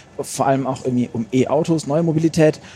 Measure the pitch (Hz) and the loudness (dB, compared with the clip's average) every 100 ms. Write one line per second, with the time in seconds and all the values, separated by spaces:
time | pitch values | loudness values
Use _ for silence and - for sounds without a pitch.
0 | - - 139 - 160 135 131 131 135 123 | -18 -12 -10 -2 0 0 -2 -4 -2 -2
1 | 120 117 113 131 - 143 170 160 135 147 | -2 -4 -2 0 2 0 0 -2 0 0
2 | 165 156 160 160 156 - - | 0 0 0 4 2 2 -10